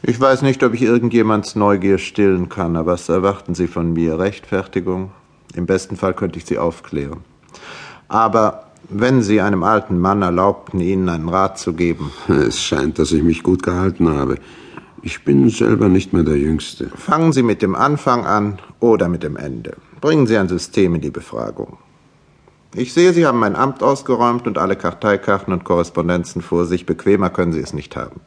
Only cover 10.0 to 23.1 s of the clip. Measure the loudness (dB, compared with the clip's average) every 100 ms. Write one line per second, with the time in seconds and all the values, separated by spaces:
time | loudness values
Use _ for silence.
10 | 0 0 0 2 0 0 -6 -4 0 0
11 | 0 -2 -2 0 -2 -2 -6 -2 -2 -2
12 | -6 -10 0 2 2 -2 -2 -2 -2 -2
13 | 0 2 2 0 0 0 0 0 -2 2
14 | 0 2 -2 -4 -8 -20 -20 -20 -20 -16
15 | -14 -8 2 4 4 2 2 4 4 2
16 | 2 0 2 0 0 -2 -4 -12 -12 -10
17 | -2 2 2 4 2 0 0 0 0 0
18 | 0 0 0 0 0 -6 -16 -2 2 2
19 | 2 -2 -6 -8 -10 -10 -12 -16 _ -4
20 | 0 2 4 2 0 -2 -2 0 2 0
21 | -4 -10 -12 -10 -10 -10 -14 -14 _ _
22 | _ _ _ _ _ _ _ -8 -2 4
23 | 4